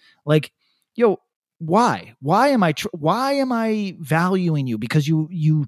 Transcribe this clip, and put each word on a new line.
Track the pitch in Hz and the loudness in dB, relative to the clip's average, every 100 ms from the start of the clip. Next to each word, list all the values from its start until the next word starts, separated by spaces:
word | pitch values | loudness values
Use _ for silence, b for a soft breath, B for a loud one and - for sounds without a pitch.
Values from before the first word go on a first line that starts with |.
| b b - | b b 0
Like, | 156 143 _ _ _ _ - | 0 0 _ _ _ _ 0
yo, | 226 185 _ _ _ - | 2 0 _ _ _ -14
why? | 160 185 240 110 - - | -2 2 2 0 -6 -10
Why | 135 190 269 | -2 2 2
am | 262 | 2
I | 180 | 2
tr-, | 151 - | 0 -6
why | 170 147 208 269 | -4 -2 0 0
am | 277 262 | -2 -2
I | 233 226 214 196 165 | -2 -2 -2 -4 -8
valuing | 147 160 180 190 175 156 131 | -4 0 0 0 0 0 -2
you? | 113 | -4
Because | 123 156 143 | -2 0 0
you, | 160 156 | 0 -2
you | 180 156 156 | -2 0 0